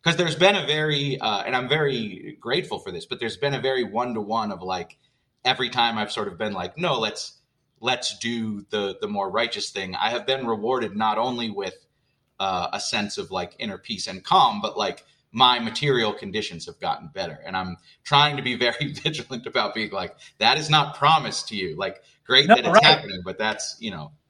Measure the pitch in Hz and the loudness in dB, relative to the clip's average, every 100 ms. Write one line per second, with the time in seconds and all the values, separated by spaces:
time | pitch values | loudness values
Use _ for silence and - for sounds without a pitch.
0 | 165 165 170 151 185 202 139 151 156 143 | 0 2 0 4 4 4 0 0 2 0
1 | 143 131 110 101 - 127 127 151 147 120 | 0 -2 -2 -2 -2 -2 0 2 2 0
2 | 107 90 - - 165 151 - 101 98 87 | -6 -10 -14 -12 -4 -2 -2 -8 -8 -10
3 | - - 113 - 143 135 131 131 110 107 | -10 -6 -6 -2 -2 0 0 0 -2 -2
4 | 123 113 104 113 107 92 90 90 85 - | -2 -4 -2 -2 -2 -6 -6 -6 -8 -16
5 | _ _ _ _ 127 127 120 120 117 110 | _ _ _ _ -2 0 0 2 2 0
6 | 104 - 101 85 107 101 90 - 175 131 | -4 -4 -6 -4 -4 -4 -8 -4 -2 0
7 | 110 - - - _ _ _ _ 117 127 | -2 -6 -12 -16 _ _ _ _ -2 -2
8 | - - 117 117 110 101 98 104 101 95 | -4 -6 -4 -2 -4 -6 -4 -2 -2 -4
9 | 107 101 98 101 117 104 - 101 92 92 | -4 -2 -2 -2 -2 -4 -6 -6 -6 -4
10 | 110 117 107 135 120 107 110 131 110 101 | -2 -2 -2 -2 -2 -2 0 -2 -2 -2
11 | 110 107 123 120 117 98 95 - _ _ | 0 0 -2 -2 -6 -6 -8 -10 _ _
12 | _ _ _ _ 95 92 87 104 - 117 | _ _ _ _ -2 -2 -2 -4 -4 -4
13 | 101 - 95 92 90 - 113 92 - 101 | -4 -6 -6 -6 -6 -8 -8 -8 -10 -8
14 | - 95 - 185 127 104 104 - 101 87 | -8 -8 2 6 6 2 -4 -2 -4 -4
15 | _ _ _ 113 123 123 113 - 147 127 | _ _ _ 4 6 6 -2 -2 2 4
16 | 110 - 98 104 104 85 - - 87 78 | 2 -2 -6 -6 -6 -10 -14 -8 -4 -4
17 | 78 95 87 76 - 92 92 87 _ _ | -6 -8 -8 -8 -6 -6 -6 -10 _ _
18 | - 143 147 143 127 120 120 - 143 147 | 2 4 4 2 -4 0 0 0 -6 -4
19 | 170 131 - 123 110 123 104 110 107 98 | -6 -6 -10 -10 -4 -2 -2 -2 -4 -4
20 | 90 - - _ 110 143 151 156 147 - | -8 -12 -20 _ 2 2 4 4 2 2
21 | 147 160 120 - - 104 92 78 98 - | 4 6 2 -6 -6 -4 -4 -4 -6 -6
22 | _ _ - 127 151 226 - 185 147 160 | _ _ 4 4 8 6 10 8 8 6
23 | 104 90 90 92 107 107 - - 110 87 | 2 -10 -10 -2 -2 -2 -8 -8 -8 -8
24 | 76 - | -12 -16